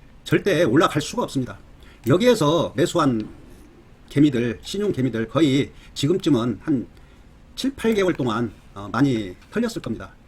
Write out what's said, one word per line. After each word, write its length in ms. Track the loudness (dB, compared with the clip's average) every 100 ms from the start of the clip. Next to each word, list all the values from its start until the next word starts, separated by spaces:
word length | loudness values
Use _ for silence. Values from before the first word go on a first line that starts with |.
| -20 -20
절대 400 | -2 0 2 2
올라갈 360 | 4 4 2 0
수가 220 | -4 -4
없습니다. 340 | -4 -4 -6 -10 -20 -20 -20 -8 0
여기에서 640 | 4 4 4 4 2 0 0
매수한 520 | -2 0 0 0 -4 -12 -20 -20 -20 -20 -20 -20 -6
개미들, 500 | 2 2 2 -2 -4
신용 300 | -8 -4 -2
개미들 380 | 0 -2 -2 -2
거의 420 | 2 2 2 0 -8 -14
지금쯤은 640 | -4 0 0 2 2 0 -4
한 240 | -2 -2 -2 -14 -20 -20 -20 -20 -18
칠, 180 | -8 -6 -2
팔 180 | 0
개월 180 | 2 0
동안, 400 | 0 -2 -2 -4 -6 -16
어, 140 | -14 -6
많이 460 | 0 0 0 -4 -12 -8
털렸을 300 | -4 -4 -6
겁니다. 300 | -8 -8 -10 -16